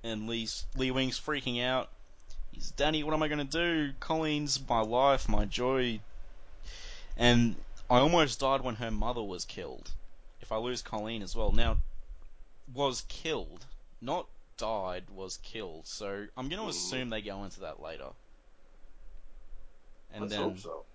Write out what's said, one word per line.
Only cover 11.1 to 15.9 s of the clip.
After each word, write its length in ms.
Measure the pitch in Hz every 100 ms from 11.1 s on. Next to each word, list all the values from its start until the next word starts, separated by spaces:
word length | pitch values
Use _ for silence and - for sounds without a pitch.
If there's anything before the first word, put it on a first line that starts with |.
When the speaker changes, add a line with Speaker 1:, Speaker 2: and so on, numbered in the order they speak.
| 113
Speaker 1:
as 120 | 95
well." 180 | 113 107
Now, 260 | 113 117 110 - - - - - - - - -
was 300 | 127 139 123 -
killed, 560 | - 160 143 87 - - - - -
not 260 | 117 170 - - - -
died, 520 | 110 110 95 90 90
was 280 | 95 95 -
killed. 480 | - 113 98 80
So 400 | -